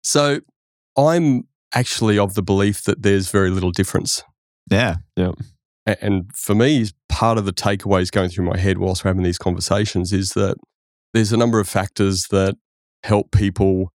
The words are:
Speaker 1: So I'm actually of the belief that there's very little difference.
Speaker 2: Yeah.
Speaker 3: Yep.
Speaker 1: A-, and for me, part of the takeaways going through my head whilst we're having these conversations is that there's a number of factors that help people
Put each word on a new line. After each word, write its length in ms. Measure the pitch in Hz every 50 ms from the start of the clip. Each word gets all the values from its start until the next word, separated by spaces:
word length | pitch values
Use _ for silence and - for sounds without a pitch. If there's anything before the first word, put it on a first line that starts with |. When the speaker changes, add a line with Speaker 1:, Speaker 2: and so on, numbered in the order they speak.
Speaker 1:
So 380 | - - - 147 147 143 143 - _ _ _ _ _ _ _ _ _ _ _
I'm 500 | - 139 156 165 175 165 147 131 123 - _ _ _ _ _ -
actually 440 | 120 123 - - - 117 110 104 104
of 160 | 101 95 98
the 80 | 107
belief 400 | 92 95 98 98 101 104 101 - -
that 180 | - - -
there's 280 | - 101 98 98 92 -
very 200 | - 101 98 92
little 200 | 92 95 90 90
difference. 520 | 87 - 95 - - - - - - - - _ _ _ _ _ _ _ _ -
Speaker 2:
Yeah. 260 | 98 104 123 107 85 87 - _ _
Speaker 3:
Yep. 180 | - 90 92 - - - - _ _ _ _ _ _ _
Speaker 1:
A-, 180 | - 101 - -
and 300 | 104 101 95 90 98 -
for 200 | - - - 101
me, 320 | 107 120 143 156 131 110 104 - _ _ _
part 300 | - - - 117 113 110
of 60 | 101
the 80 | 98
takeaways 580 | 90 - - 104 101 98 - 98 101 92 90 90
going 200 | - 101 92 90
through 160 | 87 95 90
my 120 | 90 92 92
head 200 | 92 98 95 92
whilst 260 | 92 92 92 - -
we're 60 | 95
having 120 | 92 95 92
these 140 | 87 85 -
conversations 760 | - 95 87 85 - - 98 104 107 107 - - 92 87
is 200 | 101 95 95 95
that 240 | - 101 98 92 - - _ _ _ _ _ _ _ _ _ _ -
there's 180 | 113 110 101
a 40 | 113
number 240 | 113 120 117 113 110
of 80 | 98 -
factors 580 | - 98 98 101 _ - 104 98 95 87 - -
that 260 | 101 98 95 98 98 _ _ _ _ _ _ _ _ _ -
help 260 | - 107 104 - _
people 640 | - 101 104 98 87 - 98 95 95 92 95 92 _